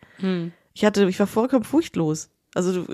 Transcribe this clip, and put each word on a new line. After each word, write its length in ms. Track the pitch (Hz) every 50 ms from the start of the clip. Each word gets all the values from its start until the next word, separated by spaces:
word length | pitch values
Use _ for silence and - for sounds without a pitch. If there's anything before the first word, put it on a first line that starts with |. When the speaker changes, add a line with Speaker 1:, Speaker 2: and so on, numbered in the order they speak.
| - - _ -
Speaker 1:
Hm. 320 | 196 190 185 175 165 170 - _ _ _ _
Speaker 2:
Ich 120 | - -
hatte, 240 | 214 208 202 202 180
ich 120 | 190 -
war 80 | 208 196
vollkommen 340 | - 220 226 262 - 247 220
furchtlos. 680 | - - 302 330 - - 175 165 151 156 156 - - _ _ _ _ -
Also, 320 | - 185 180 185 180 170 -